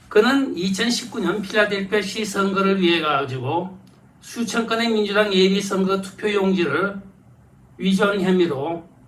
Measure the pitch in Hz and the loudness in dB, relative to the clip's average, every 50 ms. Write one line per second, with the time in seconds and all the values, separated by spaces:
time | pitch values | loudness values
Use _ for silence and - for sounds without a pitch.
0 | - - - 208 226 247 277 277 269 - - 165 185 196 196 190 233 240 240 - | -20 2 2 4 4 6 2 2 0 0 -2 -2 -2 -2 0 0 0 0 0 -2
1 | 247 - - - 175 170 202 214 185 - 214 214 208 202 202 196 196 190 214 208 | -4 -8 -6 -2 -2 0 0 -2 -4 -2 2 2 2 2 0 -4 -2 -2 -2 -2
2 | 196 196 - 220 214 190 - 196 196 196 190 190 196 196 196 190 180 170 170 165 | -2 -2 -6 -6 -6 -4 -2 -2 0 0 0 0 2 2 2 2 2 2 2 2
3 | 156 151 143 135 139 131 127 131 120 131 160 180 185 190 - - - - - - | 0 0 0 0 -2 -4 -6 -6 -4 -4 -4 -4 -4 -6 -12 -18 -20 -20 -20 -20
4 | - - _ _ - - - 240 233 - - 233 226 - 226 226 233 233 220 214 | -20 -20 _ _ -20 -14 -8 -6 -6 -2 -2 -4 -2 -2 -2 -2 0 0 0 0
5 | 208 196 196 208 214 202 190 185 190 190 190 202 196 - 208 190 190 190 196 196 | 0 2 2 2 2 4 4 4 4 4 4 0 -2 -2 -2 0 0 0 0 -2
6 | 190 - - - 214 214 202 202 190 190 190 175 170 139 139 165 190 196 196 - | -4 -10 -10 -4 -4 -2 0 2 2 2 2 0 0 0 0 -2 -2 -2 -4 -8
7 | - - - _ _ - - _ _ _ _ - - - - - 180 190 190 190 | -14 -16 -20 _ _ -20 -20 _ _ _ _ -20 -20 -20 -12 -4 0 0 2 2
8 | 208 202 202 196 185 190 185 185 170 - - 131 143 165 170 190 - - - _ | 2 2 2 0 2 2 4 2 2 2 0 -4 -4 -4 -6 -8 -10 -16 -20 _
9 | - | -20